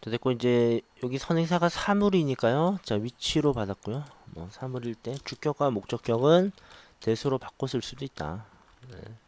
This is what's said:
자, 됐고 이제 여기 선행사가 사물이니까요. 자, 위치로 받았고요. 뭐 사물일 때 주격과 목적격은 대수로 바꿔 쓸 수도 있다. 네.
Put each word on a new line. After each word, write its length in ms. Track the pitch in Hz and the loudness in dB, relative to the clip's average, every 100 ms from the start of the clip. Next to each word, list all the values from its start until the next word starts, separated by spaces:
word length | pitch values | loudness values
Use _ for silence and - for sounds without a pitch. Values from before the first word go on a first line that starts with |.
자, 100 | - | -6
됐고 220 | 117 131 | -4 -2
이제 480 | 123 120 123 117 117 - _ | 0 4 4 4 2 -2 _
여기 160 | 127 135 | -6 -6
선행사가 500 | - 165 165 175 170 | 0 0 2 2 2
사물이니까요. 1080 | - - 202 202 190 147 127 117 131 170 196 | 0 0 2 4 4 2 2 2 4 2 0
자, 120 | - | -2
위치로 580 | 107 113 - - 160 147 | -2 -2 -6 -2 2 2
받았고요. 500 | 127 101 98 - 117 147 - - | 0 -2 -4 -6 -8 -8 -16 -20
뭐 160 | 82 85 | -14 -14
사물일 440 | - 131 127 120 | -12 -10 -8 -8
때 200 | 113 - 135 | -10 -10 -10
주격과 460 | - - - 143 143 | -10 -6 -4 0 0
목적격은 840 | 113 - 120 - 117 135 170 190 - - - - _ | 0 -4 -8 0 2 6 6 4 -4 -20 -20 -20 _
대수로 360 | - 113 143 131 | -2 0 0 -2
바꿔 300 | - _ 135 | -4 _ -4
쓸 160 | 127 | -4
수도 240 | - - 139 | -6 -10 -12
있다. 400 | - 76 87 107 _ _ _ 127 | -8 -8 -8 -12 _ _ _ -20
네. 80 | 92 - 113 | -18 -18 -20